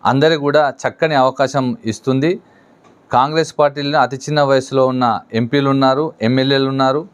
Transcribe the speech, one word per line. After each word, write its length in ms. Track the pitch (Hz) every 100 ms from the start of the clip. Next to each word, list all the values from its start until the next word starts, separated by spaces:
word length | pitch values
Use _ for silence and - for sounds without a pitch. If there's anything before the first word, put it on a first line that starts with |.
అందరికీ 360 | - 131 156 160
కూడా 340 | 143 147 147 -
చక్కని 320 | 160 135 160
అవకాశం 640 | 147 131 135 135 139 131 113 113
ఇస్తుంది. 540 | 110 - 131 151 202 _ _ _ _ _ _ _
కాంగ్రెస్ 420 | 123 139 160 156 -
పార్టీలో 400 | 147 139 143 151
అతి 180 | 123 135
చిన్న 260 | - 151
వయసులో 440 | 139 135 135 135 131
ఉన్న 340 | 127 123 104 -
ఎంపీలు 360 | 113 117 143 139
ఉన్నారు, 420 | 135 135 131 160 -
ఎమ్మెల్యేలు 460 | 110 131 131 139 135
ఉన్నారు. 400 | 135 135 135 190